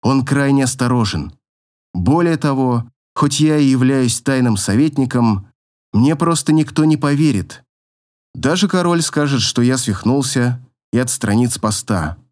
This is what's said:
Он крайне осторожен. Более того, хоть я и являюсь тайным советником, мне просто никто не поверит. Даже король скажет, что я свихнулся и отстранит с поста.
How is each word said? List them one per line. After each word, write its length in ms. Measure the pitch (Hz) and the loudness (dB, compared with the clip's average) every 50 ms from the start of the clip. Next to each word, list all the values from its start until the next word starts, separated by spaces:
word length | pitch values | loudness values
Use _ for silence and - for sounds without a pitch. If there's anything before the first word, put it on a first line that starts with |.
| - | 0
Он 220 | 120 135 135 127 | 0 0 0 0
крайне 400 | 139 151 143 139 139 139 139 135 | 0 0 0 2 2 2 2 0
осторожен. 680 | 127 - - 127 120 123 123 113 98 - 80 71 78 - _ _ _ _ _ _ _ _ _ _ _ _ | -2 -2 -2 -2 0 0 0 0 -2 -2 -6 -8 -8 -12 _ _ _ _ _ _ _ _ _ _ _ _
Более 420 | 92 87 101 143 170 175 165 165 | -2 0 2 2 2 2 2 0
того, 540 | 151 - 147 139 135 131 127 123 117 117 - _ _ _ _ _ | 0 0 -2 0 0 0 0 0 -2 -4 -6 _ _ _ _ _
хоть 240 | - 143 147 143 - | -2 -2 -2 0 0
я 200 | 156 151 151 151 | 2 2 2 2
и 80 | 143 | 2
являюсь 540 | 135 131 127 127 127 135 135 127 120 - - | 2 2 2 2 2 2 2 0 0 -2 -2
тайным 360 | _ - 135 131 123 123 110 | _ -2 0 2 2 2 0
советником, 920 | 98 - - 98 113 147 160 143 - 135 127 - 123 117 113 104 95 98 - _ _ _ _ _ _ _ _ - | -2 -2 -2 0 2 2 0 0 -2 -2 0 0 0 0 2 0 -2 -4 -12 _ _ _ _ _ _ _ _ 0
мне 240 | 104 120 143 170 | 2 2 2 2
просто 360 | 143 170 165 170 160 - - 156 | 2 0 0 0 0 0 0 2
никто 320 | 156 151 143 - - 156 | 2 2 0 0 0 2
не 120 | 156 156 | 2 2
поверит. 680 | 147 - 143 143 143 160 151 127 98 85 - - - _ _ _ _ _ _ _ _ _ _ _ _ _ _ _ | 2 0 0 0 2 2 2 2 0 -4 -6 -12 -20 _ _ _ _ _ _ _ _ _ _ _ _ _ _ _
Даже 320 | 123 113 135 160 185 202 | -4 -2 -2 0 0 0
король 360 | 185 - 185 175 175 170 170 156 | 0 0 0 0 0 0 0 -2
скажет, 380 | - - 151 147 143 139 135 | -2 -2 -2 0 0 0 -2
что 220 | 139 - - - 120 | -2 -2 0 0 0
я 160 | 123 131 127 | 0 0 0
свихнулся 840 | - 123 98 98 - 123 127 143 135 135 - 131 120 123 123 123 - _ _ _ _ _ - | -2 -4 -4 -2 0 0 0 0 -2 -2 -2 -2 0 0 -2 -4 -8 _ _ _ _ _ -2
и 60 | 120 | -2
отстранит 540 | 131 127 - - - 123 104 110 123 120 - | -2 -2 -4 -4 -2 0 2 2 0 0 -2
с 60 | - | -4
поста. 600 | - 107 101 - - - 110 90 80 78 87 - _ _ | -4 -4 -4 -4 -4 -4 -4 -2 -2 -6 -8 -12 _ _